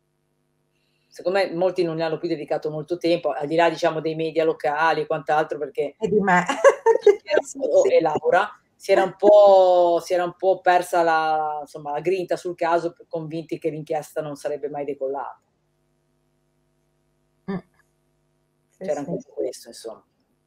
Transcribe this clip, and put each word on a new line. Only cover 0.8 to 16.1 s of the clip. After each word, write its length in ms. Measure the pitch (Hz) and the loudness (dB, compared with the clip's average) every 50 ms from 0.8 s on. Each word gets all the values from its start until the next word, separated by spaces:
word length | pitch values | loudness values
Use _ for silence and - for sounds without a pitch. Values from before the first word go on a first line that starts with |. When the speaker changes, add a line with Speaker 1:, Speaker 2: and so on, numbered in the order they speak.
| _ _ _ _ _ | _ _ _ _ _
Speaker 1:
Secondo 320 | _ - - 139 180 190 196 | _ -16 -8 -6 -2 0 0
me 120 | 185 - | -2 -2
molti 320 | 165 170 185 185 180 190 170 | -2 -2 -2 -2 0 0 -4
non 120 | 165 160 | -2 -2
ne 80 | 160 165 | -4 -4
hanno 160 | 160 156 151 | -4 -4 -6
più 80 | 175 | -4
dedicato 420 | 170 165 143 - - 156 147 - 151 | -6 -6 -6 -4 -6 -6 -4 -4 -6
molto 280 | 151 156 151 - 175 | -8 -8 -6 -6 -8
tempo, 340 | 170 - 165 175 170 - 147 | -4 0 0 0 0 -2 -4
al 160 | 135 156 147 | -4 -4 -6
di 80 | 143 160 | -2 0
là, 160 | 165 170 170 | 2 2 2
diciamo, 300 | 160 - 170 165 160 160 | 2 0 -2 -2 -2 -2
dei 120 | 147 160 156 | -4 -4 -4
media 300 | 156 160 160 151 160 160 | -4 -6 -4 -2 0 0
locali 580 | 160 156 - - 151 147 151 165 165 156 156 | 0 -2 -2 -2 -4 0 2 2 2 2 0
e 60 | 147 | -2
quant'altro, 500 | - 160 156 151 - 151 156 156 156 175 | -4 -6 -6 -2 0 0 0 0 -2 -4
perché 380 | 143 147 135 - 156 147 147 - | -8 -8 -8 -6 -6 -6 -6 -6
Speaker 2:
E 100 | - 220 | -8 -4
di 120 | 180 208 208 | 0 0 0
me. 260 | 190 190 180 175 175 | 2 4 2 2 2
<laughs> 1120 | - 277 - 659 - - - - 453 453 - - 415 403 - - - 302 - - - - | 0 -4 2 2 2 2 4 2 2 2 4 4 4 4 4 0 -2 -2 -2 -2 -4 -10
Speaker 1:
o, 320 | 269 269 - 165 190 175 196 | -6 -4 2 2 4 4 4
e 120 | 170 170 | 4 2
Laura, 580 | 160 156 151 - - 160 175 180 214 - - _ _ _ _ | 2 2 -2 0 0 2 2 2 0 -2 -8 _ _ _ _
si 140 | _ - - | _ 0 2
era 120 | 196 190 190 | 2 2 2
un 120 | 180 - | 0 -2
po', 840 | - 202 208 208 208 202 202 196 190 185 180 180 180 175 170 170 165 - | 2 6 8 8 8 10 8 8 8 8 6 6 4 4 4 2 0 -2
si 100 | - 185 | -2 -2
era 120 | 175 180 | -2 -2
un 100 | 175 - | -4 -6
po' 240 | - 180 190 180 180 | -2 0 0 0 2
persa 400 | - 185 180 180 175 - 190 175 | 2 2 2 2 2 0 0 2
la, 560 | 165 165 160 160 160 160 156 156 156 151 151 151 | 2 2 2 2 0 0 -2 -2 -2 -4 -6 -8
insomma, 300 | 143 - - 151 151 143 | -10 -12 -16 -14 -10 -8
la 100 | 147 151 | -8 -4
grinta 340 | 160 175 196 190 175 - 170 | -4 -4 -4 -4 -4 -4 -6
sul 200 | 156 - 180 175 | -6 -6 -10 -6
caso, 400 | - 170 165 170 170 160 170 170 _ - | -4 -2 0 0 0 -2 -4 -10 _ -18
convinti 500 | - - 165 160 151 160 165 156 - 170 | -10 -10 -10 -8 -8 -10 -10 -10 -10 -10
che 120 | 156 - 160 | -6 -6 -6
l'inchiesta 520 | 151 156 147 - 160 151 147 - - 160 | -6 -6 -8 -6 -8 -8 -8 -8 -10 -10
non 140 | 147 147 143 | -8 -8 -10
sarebbe 340 | - - 143 147 139 143 139 | -10 -8 -8 -6 -6 -6 -8
mai 160 | 147 143 143 | -6 -8 -8
decollata. 560 | 143 139 - 135 135 139 135 120 117 - _ _ _ _ _ _ _ _ _ _ _ _ _ _ _ | -8 -8 -8 -6 -8 -6 -8 -10 -12 -14 _ _ _ _ _ _ _ _ _ _ _ _ _ _ _